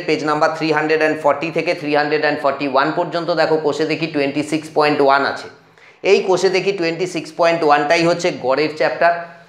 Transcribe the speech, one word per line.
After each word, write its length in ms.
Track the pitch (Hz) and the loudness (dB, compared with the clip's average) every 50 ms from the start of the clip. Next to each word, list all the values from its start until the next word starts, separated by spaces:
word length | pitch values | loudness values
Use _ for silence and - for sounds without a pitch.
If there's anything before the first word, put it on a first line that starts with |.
| 170 | 0
page 180 | 170 - - 147 | 0 -2 0 0
number 320 | 156 147 151 160 156 156 | -2 0 2 0 0 0
three 160 | - 156 160 147 | 0 -2 0 0
hundred 280 | 151 156 156 160 156 | 0 0 2 2 2
অ্যান্ড 200 | 156 156 151 151 - | 2 0 0 0 0
ফর্টি 280 | 147 139 - 160 165 | 0 0 0 -2 -4
থেকে 240 | 160 165 160 175 170 | -4 -4 -2 -2 -4
থ্রি 200 | - 151 147 147 | -4 -2 -2 0
হান্ড্রেড 260 | 147 147 147 156 147 | 0 0 0 0 0
অ্যান্ড 200 | 151 147 147 135 | 0 0 -2 0
ফর্টি 280 | 143 139 135 - 147 139 | 0 -2 -2 -2 -2 0
ওয়ান 240 | 127 135 143 156 147 | 2 2 2 2 0
পর্যন্ত 340 | 175 175 151 151 170 165 165 | -2 -4 -4 -4 -4 -4 -2
দেখো 260 | 170 160 156 151 160 | 0 0 0 2 0
কোষে 300 | 156 151 147 - - 160 | 0 0 -2 -2 -2 -2
দেখি 200 | 151 160 151 165 | -2 -2 -2 -4
টোয়েন্টি 360 | 160 156 147 139 143 131 151 147 | -4 -2 -2 -2 -2 -2 -4 -4
সিক্স 260 | - 165 151 - - - | -4 -4 -6 -6 -4 -2
পয়েন্ট 260 | 156 151 147 147 135 | 0 2 2 2 2
ওয়ান 260 | 143 135 139 139 135 | 2 4 4 2 2
আছে। 220 | 113 - - - - - - _ _ _ _ - - - _ - | -2 -4 -6 -10 -14 -18 -20 _ _ _ _ -20 -20 -14 _ 0
এই 200 | 180 202 226 196 | 2 4 4 4
কোষে 260 | 190 185 175 185 190 | 2 2 2 2 2
দেখি 240 | 175 185 180 196 196 | 2 0 0 -2 -2
টোয়েন্টি 340 | 185 170 165 165 165 180 | -2 -2 -2 -2 -4 -4
সিক্স 260 | 156 - 165 151 - - | -4 -6 -6 -8 -8 -2
পয়েন্ট 280 | - 170 170 170 160 165 | 0 2 2 2 4 4
ওয়ানটাই 420 | 147 147 147 151 147 165 170 165 | 4 4 4 4 2 2 2 4
হচ্ছে 320 | 170 175 170 175 175 147 117 127 | 2 2 2 0 -2 -2 -2 -2
গড়ের 340 | 127 135 143 156 151 151 | 0 0 0 0 -2 -2
chapter। 600 | - 160 151 - - 170 170 170 - - - - - - | -2 -2 -2 0 2 2 2 2 0 -4 -12 -16 -20 -20